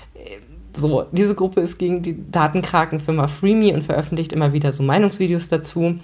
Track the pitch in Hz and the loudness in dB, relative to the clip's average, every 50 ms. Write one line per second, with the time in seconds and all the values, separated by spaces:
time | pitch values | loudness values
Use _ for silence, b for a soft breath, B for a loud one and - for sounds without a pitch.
0 | B B - - - - 98 101 - - - - - - - 151 147 151 139 127 | B B -20 -20 -18 -18 -18 -20 -20 -20 -20 -20 -20 -14 -8 -4 -2 0 0 0
1 | - - - 180 202 202 208 - 185 185 185 196 175 175 - - 180 175 180 180 | -2 0 0 2 2 2 2 0 -2 0 0 0 0 -2 -2 -2 -2 -2 -2 -2
2 | 175 175 160 - - - - 170 151 156 151 185 - - - 170 160 160 160 156 | -4 -6 -8 -8 -6 -2 0 2 2 2 2 0 -2 0 2 0 0 0 -2 -4
3 | 151 - 160 156 143 143 - - 190 196 220 226 214 202 139 147 143 - 147 147 | -2 0 0 0 0 0 -2 0 2 2 4 4 4 4 2 0 -2 -2 -2 -2
4 | 151 - 170 160 160 156 - 156 151 143 143 151 147 139 131 - 139 135 143 190 | -2 -2 -2 -4 -4 -2 0 0 2 2 2 2 0 0 0 0 0 2 4 4
5 | 208 196 196 - 185 170 175 170 170 - 165 147 - - - 165 165 170 170 170 | 2 2 2 0 0 0 0 0 -2 -2 -2 -2 -2 -4 -2 0 0 0 0 0